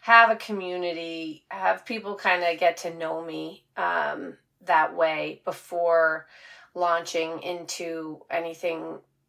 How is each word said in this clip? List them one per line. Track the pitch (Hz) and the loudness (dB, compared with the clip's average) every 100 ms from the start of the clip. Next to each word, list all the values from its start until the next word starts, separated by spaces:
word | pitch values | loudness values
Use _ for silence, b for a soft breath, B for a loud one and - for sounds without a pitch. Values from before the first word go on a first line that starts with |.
have | 226 233 226 | 8 10 10
a | 214 | 4
community, | - 196 180 180 175 165 165 165 160 - - | -4 -6 -4 -4 -4 -4 -6 -8 -10 -12 -14
have | 190 185 185 | -2 0 0
people | - 220 196 | -4 -8 -8
kinda | 196 196 180 170 160 | -4 0 2 0 2
get | 175 170 | 2 2
to | 170 | -4
know | 165 160 165 | -6 -6 -6
me, | 165 156 160 - _ 196 | -8 -8 -10 -12 _ -4
um, | 175 160 - - 170 - _ _ | -2 -2 -2 -6 -10 -16 _ _
that | - 160 160 | 2 2 2
way | 170 160 156 151 - | 2 0 0 -6 -8
before | 180 170 - 175 170 165 160 160 B B B B B 180 | -8 -10 -6 0 4 4 4 2 B B B B B -2
launching | 175 170 170 165 160 160 | 0 0 -2 -4 -4 -6
into | 180 175 160 - 170 165 156 151 - | -8 -8 -10 -10 -8 -8 -10 -12 -6
anything | 170 165 160 175 160 160 - _ _ | -6 -6 -6 -6 -4 -8 -12 _ _